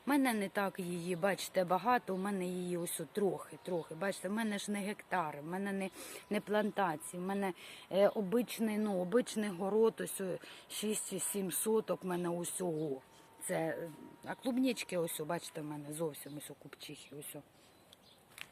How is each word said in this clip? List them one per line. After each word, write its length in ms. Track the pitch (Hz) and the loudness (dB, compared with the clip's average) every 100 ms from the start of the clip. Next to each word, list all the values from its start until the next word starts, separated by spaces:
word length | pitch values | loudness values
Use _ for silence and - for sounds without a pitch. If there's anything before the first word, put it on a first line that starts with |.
| - | 2
В 20 | |
мене 260 | 285 269 | 4 4
не 140 | 220 196 | 4 0
так 300 | 208 196 - | 2 0 0
її, 380 | 175 175 170 175 | -2 -2 -2 2
бачите, 480 | 196 175 - 185 | 2 2 0 2
багато, 500 | 175 180 202 247 - | 4 4 4 4 2
в 40 | 190 | -2
мене 280 | 196 196 180 | 0 0 -2
її 300 | 180 180 175 | -2 -2 -2
ось 240 | 175 - | -2 -4
о 40 | 156 | -4
трохи, 460 | - 196 147 - 151 | 2 2 2 -6 -10
трохи. 320 | - 175 147 | -4 -4 -4
Бачите, 340 | 160 196 - 185 | -4 -2 -2 -2
в 40 | |
мене 260 | 208 220 202 | 0 0 -2
ж 120 | - | -2
не 80 | 208 | -2
гектари, 600 | 196 202 - 185 156 143 | -2 -4 0 0 2 -2
в 60 | 151 | -4
мене 260 | 185 202 | -2 -2
не, 180 | 196 190 - - - - | -2 -2 -6 -12 -10 -2
не 100 | 208 | -2
плантації, 840 | - 214 214 180 185 151 - 180 | 2 2 2 2 2 0 -4 -6
в 40 | 185 | -2
мене, 260 | 196 196 - - - - | 0 0 -2 -10 -16 0
е, 180 | 185 202 | 6 6
обичний, 720 | 220 190 233 208 - 226 214 | 6 2 2 2 0 0 2
ну, 220 | 214 185 | 2 2
обичний 500 | 180 233 - 220 208 | 4 4 2 0 -2
город, 440 | 170 196 214 226 - | 0 2 6 4 4
ось 200 | 175 - | -4 -4
о 40 | 190 151 - - - | -4 -4 -8 -18 -12
шість 400 | - 214 208 - | -4 -2 -2 -2
чи 100 | 185 | -4
сім 320 | - 202 190 | -2 -2 0
соток 520 | - 220 220 208 175 | 0 2 2 2 -2
в 20 | 190 | -2
мене 220 | 175 175 | 0 0
усього. 720 | 175 170 - 180 156 160 131 - - - - - | -2 -2 -2 -2 0 -2 -4 -8 -20 -20 -10 -4
Це, 80 | |
е, 360 | 170 160 - 165 147 - - | 0 0 -2 -6 -10 -16 -12
а 100 | - | -8
клубнички 640 | 180 254 247 262 220 - 180 | -4 0 4 4 2 0 0
ось, 220 | 165 - | 0 -2
о, 40 | |
бачите, 360 | 151 170 - 165 | -2 -2 -4 -8
в 40 | |
мене 280 | 151 147 143 | -6 -6 -6
зовсім 440 | 156 160 139 143 143 | -2 -2 -4 -10 -10
ось 120 | - | -10
о 40 | |
купчихи, 640 | 143 139 - - 143 - 143 | -14 -16 -14 -12 -12 -12 -12
ось 180 | 143 147 | -10 -12
о. 60 | - - - - - - - - - - - | -14 -20 -20 -20 -20 -20 -20 -20 -20 -16 -16